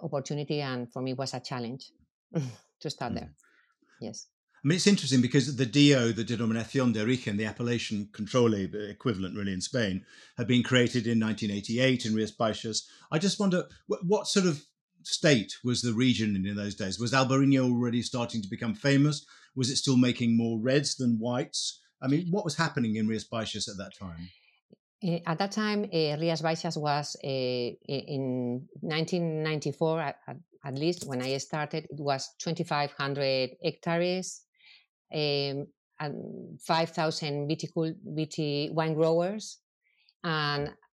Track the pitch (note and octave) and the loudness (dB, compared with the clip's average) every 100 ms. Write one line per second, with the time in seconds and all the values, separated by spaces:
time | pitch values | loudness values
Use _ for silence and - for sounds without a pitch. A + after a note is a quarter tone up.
0 | D#3+ C#3+ C3 D3 C#3+ D3 C3+ B2+ A#2+ C3 | -6 -6 -4 -6 -4 -4 -4 -4 -6 -6
1 | C3 B2+ C3+ B2+ - B2+ A#2 C3+ - _ | -6 -4 -6 -8 -8 -8 -8 -10 -14 _
2 | _ _ _ F3 C3 A2+ _ _ D#3 - | _ _ _ -4 -4 -8 _ _ -10 -6
3 | B2 - - - _ _ _ _ _ - | -6 -6 -8 -18 _ _ _ _ _ -14
4 | A2 A2 - _ _ _ C#3 F3 G3+ G3+ | -12 -12 -16 _ _ _ 0 4 6 4
5 | B2+ B2+ A#2+ C#3+ C#3+ B2+ B2 D3 C#3+ C3+ | 6 4 6 4 4 2 2 8 8 8
6 | A#2 G#2+ G#2+ A2+ A2+ A2+ A2 C3+ B2+ G#2+ | 4 2 -2 -2 0 -2 0 2 2 2
7 | A2 B2+ A2+ G2+ G#2+ G#2 A#2+ A#2 - G#2 | 2 0 0 -2 -2 -2 -2 -2 -2 -4
8 | G2+ - G#2 C3 A#2 G2+ F#2 G#2 G#2 G2+ | -6 -8 0 4 4 4 -2 -6 -10 -6
9 | C3 F#2+ F#2 G#2 G2 F#2 - B2+ G#2 F#2+ | -4 -2 -4 -4 -4 -4 -4 -2 0 -2
10 | - - - - A#2 B2 A2+ B2+ A#2+ B2 | -8 -20 -12 -4 2 4 4 4 4 2
11 | A2+ A2+ A2 G#2 A2 G2+ G2 A#2 C3 B2 | 0 2 0 -2 -4 -4 -2 2 4 2
12 | A2 A2 G#2+ - A2+ G#2+ A#2 G#2+ - - | 0 -2 -2 0 -2 -2 -4 -6 -8 -16
13 | - D#3 F#3+ - G3+ F3 - - - G3+ | -4 0 0 2 2 0 -2 -8 -6 -4
14 | F3 G3+ - G#3 F3+ C#3+ - _ _ _ | 0 0 2 2 2 0 -6 _ _ _
15 | - - E3 B2+ F#2+ - A#2+ A#2+ B2 A2 | -6 4 6 6 4 -4 -2 0 0 4
16 | C3 A2 G#2+ G2 G2 G#2 G#2 F2+ F#2+ F#2 | 4 4 2 0 -2 -4 -6 -4 -4 -4
17 | A#2 C3+ B2+ C3+ C#3 C3+ B2+ A#2+ A#2+ A#2 | 0 2 4 4 4 4 4 2 2 0
18 | A2 B2+ A#2 A#2 G2 A2+ A#2 G#2 C#3+ C#3 | -2 -4 -2 -4 -6 -4 -4 0 4 6
19 | D3 D3 - - - C3 B2+ C3 C#3 B2+ | 4 0 -8 -20 -10 -4 -2 0 4 6
20 | B2 A#2+ A#2 A2+ A#2 A2+ A#2+ C#3+ C#3+ - | 4 4 2 2 2 0 2 2 2 0
21 | B2 A2+ A#2+ B2 - - - - _ _ | 0 0 0 -2 -4 -6 -8 -10 _ _
22 | C3 D3+ F3 G3 E3+ D#3 D#3+ C#3+ A2+ G#2+ | -2 0 0 -2 -2 0 0 0 0 0
23 | G#2+ A2 - A#2 G#2 G#2+ G#2 G2 F#2+ - | 0 -2 -4 -6 -4 -6 -8 -8 -12 -12
24 | F#2+ E2 F2+ - _ _ _ - _ _ | -14 -12 -14 -18 _ _ _ -20 _ _
25 | F3+ E3+ E3+ D#3 G3+ A3 G#3+ G#3 G3+ E3 | -4 -2 -2 -2 -2 -2 0 0 0 0
26 | D#3 D3+ E3+ D#3+ D#3+ D#3+ E3+ D#3+ D3 C#3+ | 0 2 0 0 0 -2 -4 -2 0 0
27 | C#3+ - C#3+ C3+ B2+ B2 A#2+ - - C#3 | -2 -6 -4 -2 0 -2 -2 -6 -6 -6
28 | - C#3 C3+ B2+ B2 B2 - - E3 D#3 | -4 -4 -2 -2 -2 -4 -8 -10 -4 -2
29 | D#3+ F3+ E3+ D#3 D#3 D3+ D3 - D#3+ D#3+ | 0 -2 0 -2 -2 -2 -4 -2 0 0
30 | C#3+ - - C3+ - _ C#3+ C3+ D#3+ F3 | -4 -8 -12 -16 -18 _ -10 -4 -2 -2
31 | C#3 B2+ B2+ C3+ - D#3 D3 D#3+ D#3+ D3 | -4 -4 -2 -4 -4 -4 -4 -6 -8 -6
32 | C#3+ C3+ - - F3 E3 D#3+ D3 C#3+ - | -2 -2 -4 -8 -6 -4 -2 -2 -2 -4
33 | C#3 C#3 C3+ C3+ B2+ - D#3+ D3 E3+ E3+ | -4 -2 0 0 -2 -4 -6 -4 -2 0
34 | F3+ F#3 F3+ - _ _ - - _ _ | 0 -2 -4 -12 _ _ -20 -20 _ _
35 | _ D#3 D3 C#3+ C#3 C#3 D3 _ _ - | _ -2 0 0 -2 -4 -8 _ _ -10
36 | D3+ - - - F3 D#3+ - E3 E3 F3 | -8 -8 -10 -12 -14 -8 -2 0 0 0
37 | D#3+ D#3+ D#3 C#3+ C#3+ D#3+ D#3 E3+ D#3+ D#3+ | -2 -2 -4 -2 -2 -4 -4 -4 -4 -4
38 | - D#3 D3+ - D3+ C#3+ D3 D#3 D#3+ D#3 | -8 -6 -4 -4 -2 -2 -2 -2 0 2
39 | D#3+ E3 F3+ G#3+ - - _ _ _ _ | 2 2 0 -4 -10 -16 _ _ _ _
40 | _ _ F3 D#3 D3 C#3+ D3 - _ | _ _ -4 -2 0 -2 -4 -10 _